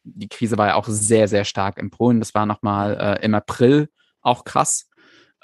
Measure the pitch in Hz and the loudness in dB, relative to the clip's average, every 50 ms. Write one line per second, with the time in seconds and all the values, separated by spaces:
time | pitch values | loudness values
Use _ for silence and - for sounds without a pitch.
0 | - - - - 104 101 - - 120 104 110 104 104 101 78 101 104 113 107 104 | -14 -16 -16 -16 -16 -14 -8 -6 -4 -2 0 2 2 2 2 0 -2 -2 -4 -4
1 | 104 107 113 110 107 98 104 101 101 - - 101 98 98 98 - - 95 - - | 0 2 4 4 4 4 2 0 -2 -2 -4 -4 -4 -4 -6 -8 -10 -10 -4 0
2 | 120 123 120 113 107 - - 107 107 104 107 - - 104 101 101 101 104 104 - | 2 2 2 2 0 -2 -2 -2 -2 -2 -4 -4 -4 -2 -2 -2 -2 -2 -2 -2
3 | - 104 101 - - 107 107 104 - - - - 123 123 143 147 151 - _ _ | -2 -2 -2 -2 0 0 0 0 0 -4 0 2 4 6 6 4 2 0 _ _
4 | _ _ _ _ - 123 123 - - - - 143 147 - - - - _ _ _ | _ _ _ _ -2 -2 -2 -2 -4 -4 -2 -2 0 0 -2 -6 -8 _ _ _
5 | _ _ _ _ _ _ _ _ | _ _ _ _ _ _ _ _